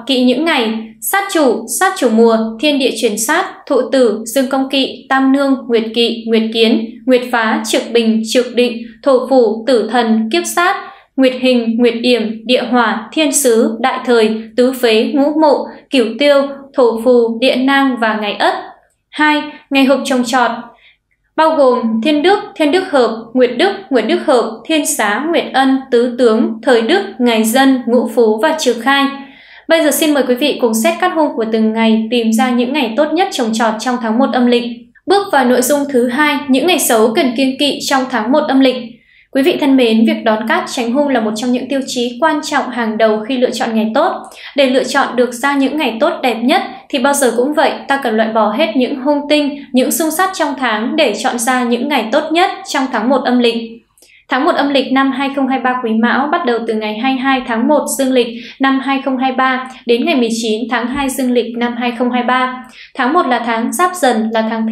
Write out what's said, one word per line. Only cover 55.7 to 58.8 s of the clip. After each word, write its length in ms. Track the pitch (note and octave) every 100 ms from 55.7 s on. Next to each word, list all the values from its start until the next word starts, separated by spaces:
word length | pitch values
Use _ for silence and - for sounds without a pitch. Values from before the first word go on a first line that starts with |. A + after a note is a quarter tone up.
| B3
Quý 60 | A#3+ A3
Mão 260 | A#3+ A#3 D4
bắt 140 | E4+ C#4+
đầu 120 | A3+ A3+
từ 80 |
ngày 240 | A3 G#3+ G#3+
hai 140 | C4
mươi 80 | C4
hai 220 | C4 C4 B3+
tháng 200 | A3+ C4+
một 140 | D4 - -
dương 140 | C4
lịch 160 | B3+ A#3 A#3 - -
năm 200 | C4+ C4+